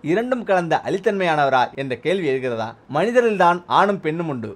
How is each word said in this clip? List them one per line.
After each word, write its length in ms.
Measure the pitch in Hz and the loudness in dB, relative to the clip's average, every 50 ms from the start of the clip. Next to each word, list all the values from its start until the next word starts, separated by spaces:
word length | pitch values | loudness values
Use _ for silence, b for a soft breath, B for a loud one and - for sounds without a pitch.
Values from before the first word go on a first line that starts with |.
| - | -2
இரண்டும் 420 | 139 170 208 233 254 262 247 208 | 0 0 0 0 -2 -4 -4 0
கலந்த 340 | 196 196 185 175 165 160 - | 0 0 0 2 0 -2 -2
அலித்தன்மையானவரா 800 | - 120 175 196 185 233 208 196 185 170 156 151 143 139 127 127 123 - - | 0 -2 -6 -2 -2 -2 -2 0 0 0 2 2 2 2 4 2 2 0 -2
என்ற 220 | 135 139 135 127 113 | -8 -6 -6 -6 -4
கேள்வி 320 | - 147 180 202 175 143 | -2 -2 -2 0 0 0
எழுகிறதா? 380 | 131 131 127 127 120 110 110 113 117 - _ - | -2 0 -2 -4 -4 -4 -6 -8 -10 -16 _ -6
மனிதரில்தான் 720 | 131 147 180 226 240 254 240 226 214 190 185 175 175 175 175 - | -2 0 0 2 2 2 2 2 2 4 4 4 4 2 -2 0
ஆணும் 280 | 120 151 185 202 202 190 | 2 4 4 4 0 -2
பெண்ணும் 300 | - 156 156 170 175 160 | -2 -4 -4 -4 -4 -4
உண்டு. 220 | 143 123 110 107 98 | -6 -6 -8 -10 -12